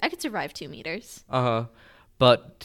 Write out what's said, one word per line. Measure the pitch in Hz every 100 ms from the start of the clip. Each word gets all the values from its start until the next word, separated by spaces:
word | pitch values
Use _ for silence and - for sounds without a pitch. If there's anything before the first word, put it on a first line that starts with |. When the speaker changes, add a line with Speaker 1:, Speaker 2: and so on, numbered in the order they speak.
Speaker 1:
I | -
could | 339
survive | 302 208 147
two | - 165
meters. | - - 180 - - -
Speaker 2:
Uh-huh. | 131 127 113 117 - - - _ -
But | 127 117 - -